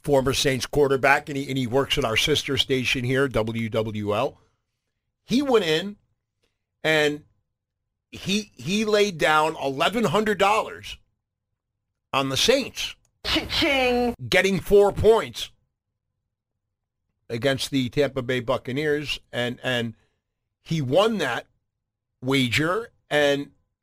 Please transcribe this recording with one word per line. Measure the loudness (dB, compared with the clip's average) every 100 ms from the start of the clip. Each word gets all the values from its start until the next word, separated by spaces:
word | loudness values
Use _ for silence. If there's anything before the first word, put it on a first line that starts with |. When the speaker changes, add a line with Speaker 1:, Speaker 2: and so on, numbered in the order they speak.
Speaker 1:
Former | 2 2 2
Saints | 0 0 -2 -2
quarterback, | 2 4 4 4 2 0
and | -8
he, | -4
and | -4
he | 0
works | 0 0 -2
at |
our | 0 0
sister | 0 0 0 -4
station | 0 0 0 -2
here, | 0 0 0
W | 0 -2 -4 -4
W | -2 -4 -4 -2
L. | -2 -2 -6 _ _ _ _ _ _ _ _
He | _ 0
went | 4 2
in, | 4 0 -2 -12 _ _ _ _ _ _ _ _
and | 0 2 2 0 _ _ _ _ _ _ _ _ _
he, | -12 -4 -4 -4 -12
he | -4 -2
laid | 2 2 2 0
down | 2 2 2 -2
eleven | -6 -2 -2 0
hundred | 0 0 0 2
dollars | 2 2 -2 -10 -16 -18 _ _ _ _ _ _ _ _ _ _ _
on | -4 -2
the | 0
Saints. | 2 2 0 -10 -12 -12 _ _
Speaker 2:
Cha-ching. | -4 -4 -4 -2 0 2 2 0 -2 -4 0
Speaker 1:
Getting | 2 2 -2
four | 4 6 6
points | 4 4 4 2 -10 -14 _ _ _ _ _ _ _ _ _ _ _ _ _ _ _ _ _ _
against | -4 -2 -2 -2
the | -4 -2
Tampa | -2 -2 -2
Bay | -4 -4
Buccaneers, | -2 -6 -4 -4 -2 -2 -4 -10 _
and, | -6 -4 -4
and | -4 -4 -4 -10 _ _ _ _ _ _
he | -6 -4
won | 0 2 2 0
that | -2 -4 -8 _ _ _ _ _ _ _
wager, | -2 0 2 0 0 -2 -6 _ _
and | 0 2 0 -4 _ _ _